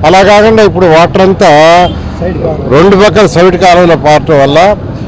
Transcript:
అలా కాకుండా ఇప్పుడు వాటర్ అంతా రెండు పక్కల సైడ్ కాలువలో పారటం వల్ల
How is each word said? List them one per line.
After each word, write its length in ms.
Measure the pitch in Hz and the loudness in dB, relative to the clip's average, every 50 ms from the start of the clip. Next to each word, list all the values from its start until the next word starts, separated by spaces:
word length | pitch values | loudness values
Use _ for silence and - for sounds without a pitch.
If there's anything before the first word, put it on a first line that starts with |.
| - | 0
అలా 160 | 156 180 190 | 0 0 2
కాకుండా 400 | 202 214 208 208 208 220 220 220 | 2 2 2 2 2 2 2 2
ఇప్పుడు 240 | 214 196 - 180 185 | 0 0 0 0 0
వాటర్ 360 | 175 156 160 175 175 - 196 | 2 2 2 0 0 0 0
అంతా 260 | 190 190 190 - 202 170 147 147 156 165 170 175 180 165 - - - - - - 165 180 180 147 151 160 156 139 135 131 | 0 0 0 0 2 2 2 4 4 4 2 2 0 -2 -4 -8 -10 -12 -10 -8 -8 -8 -8 -6 -8 -8 -8 -8 -6 -2
రెండు 260 | 123 147 170 202 202 | 0 0 2 2 2
పక్కల 300 | 190 202 208 156 214 208 | 2 0 0 0 0 -2
సైడ్ 300 | 165 147 165 180 185 180 | 0 0 0 0 0 0
కాలువలో 400 | 170 185 180 175 175 180 170 165 | 0 0 2 2 2 2 0 0
పారటం 440 | 139 135 151 151 147 143 151 160 139 | 0 0 0 0 0 0 0 0 0
వల్ల 360 | 139 139 143 156 180 202 208 - - - - - - | 0 2 2 2 2 0 0 -4 -8 -12 -12 -12 -12